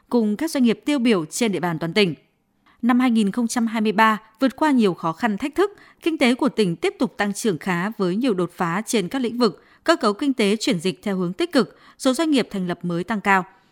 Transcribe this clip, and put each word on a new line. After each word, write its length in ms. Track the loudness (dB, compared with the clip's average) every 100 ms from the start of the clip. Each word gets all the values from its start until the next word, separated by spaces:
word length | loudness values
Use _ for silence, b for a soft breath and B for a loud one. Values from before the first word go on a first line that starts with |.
| _
cùng 260 | 0 0 -2
các 160 | -2
doanh 120 | 2
nghiệp 160 | 2 2 0
tiêu 140 | 0
biểu 260 | 2 2 0
trên 260 | -2 -2
địa 80 | -2
bàn 200 | -4 -4
toàn 140 | -2
tỉnh. 200 | 2 2 0 _ _ _ _ b b
Năm 180 | 2 2
hai 120 | 4
nghìn 200 | 2 2
không 160 | 0 -2
trăm 200 | -2 -2
hai 140 | 0
mươi 100 | 0
ba 300 | 2 2 2 b _
vượt 160 | -2 0
qua 160 | 2
nhiều 220 | 4 2
khó 180 | 0 -4
khăn 260 | -4 -4 -4
thách 180 | -4 -2
thức, 180 | -2 B B _
kinh 160 | -4 2
tế 180 | 2 2
của 140 | 0
tỉnh 260 | 0 0 0
tiếp 200 | -4 -2
tục 140 | -4 -2
tăng 160 | -4
trưởng 240 | -2 -2 -2
khá 320 | -2 -4 -4
với 260 | -2 -2 0
nhiều 180 | 0
đột 180 | 0 -2
phá 280 | -4 -4 -4 -2
trên 220 | -2 -2
các 120 | -4
lĩnh 180 | -4 0
vực, 260 | 0 -2 b b
cơ 120 | -2 0
cấu 180 | 0
kinh 200 | 0 -2
tế 220 | 0 0 0
chuyển 240 | 0 -2
dịch 240 | -2 -4
theo 140 | -4 -4
hướng 160 | -4
tích 180 | -4 -2
cực, 260 | 0 0 b b -4
số 160 | -2
doanh 180 | 0 2
nghiệp 160 | 0 0
thành 160 | -4 -6
lập 120 | -6
mới 220 | -4 -6
tăng 180 | -4 -2
cao. 240 | 2 2 2 b b